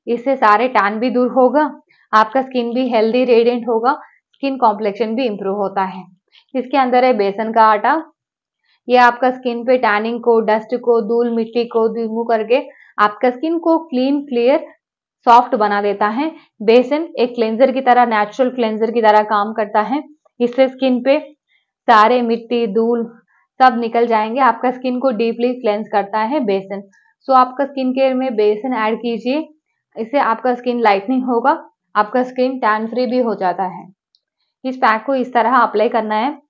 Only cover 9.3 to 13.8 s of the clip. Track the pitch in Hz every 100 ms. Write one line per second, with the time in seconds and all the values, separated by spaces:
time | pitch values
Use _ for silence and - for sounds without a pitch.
9.3 | 254 254 233 233 254 220 208 226 233 240
10.3 | 226 214 220 220 196 240 233 208 233 240
11.3 | 233 226 233 233 233 226 226 220 226 233
12.3 | 226 214 262 - - _ - 208 208 254
13.3 | 254 320 330 330 320